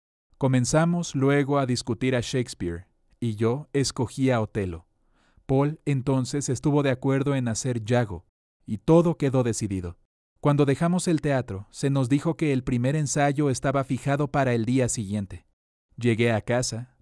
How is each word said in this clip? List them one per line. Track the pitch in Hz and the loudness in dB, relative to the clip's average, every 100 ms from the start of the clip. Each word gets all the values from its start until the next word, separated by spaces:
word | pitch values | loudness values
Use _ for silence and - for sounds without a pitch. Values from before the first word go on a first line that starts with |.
| _ _ _ _ | _ _ _ _
Comenzamos | 135 127 120 156 165 175 170 | 2 2 2 2 2 0 -2
luego | 139 135 143 135 143 | 0 2 2 2 0
a | 131 | 0
discutir | 123 - 113 131 127 | -2 -2 -2 0 -2
a | |
Shakespeare, | 113 135 117 - 90 85 - _ _ _ | -2 -4 -4 -6 -6 -6 -12 _ _ _
y | 120 107 | -6 0
yo | 113 127 151 | 0 0 -2
escogí | 143 131 - 117 - 131 | -2 -2 -2 -4 0 0
a | 123 | 2
Otelo. | 107 113 95 82 - _ _ _ _ _ | -2 -4 -4 -6 -14 _ _ _ _ _
Paul | - 135 143 160 | -2 0 0 -2
entonces | - 135 123 135 123 143 143 | -2 -2 0 0 0 -4 -4
estuvo | 127 156 147 | -2 0 2
de | 139 | 2
acuerdo | 127 139 135 135 | 0 0 0 2
en | 135 120 | 0 -2
hacer | 110 131 120 | -2 -4 -4
Yago, | 107 123 113 85 - _ _ _ - | 0 0 0 -6 -14 _ _ _ -8
y | 107 | -6
todo | - 165 175 160 | 4 6 6 2
quedó | 139 127 | 0 2
decidido. | 120 110 107 95 87 - _ _ _ _ | 0 -2 -4 -4 -6 -12 _ _ _ _
Cuando | 147 143 | 0 4
dejamos | 143 135 170 180 185 | 4 2 2 0 0
el | 160 | 0
teatro, | 151 135 120 98 104 | 0 -2 -2 -8 -12
se | - 143 | -6 -2
nos | 139 127 | 0 2
dijo | 139 165 156 | 2 0 -2
que | 156 | 0
el | 131 | 0
primer | 127 123 123 151 | 0 0 0 0
ensayo | 147 151 143 139 147 | 0 0 2 2 0
estaba | 127 143 139 | 0 0 -2
fijado | 131 127 139 139 147 | -2 -4 -2 -2 0
para | 147 131 | 0 0
el | 120 | 0
día | 110 131 120 | 2 2 0
siguiente. | - 98 104 95 92 - _ _ _ _ - | -2 -4 -4 -6 -10 -20 _ _ _ _ -2
Llegué | 120 110 117 | 0 2 2
a | 110 | 0
casa, | - 120 127 110 127 _ | 0 -2 -2 -6 -10 _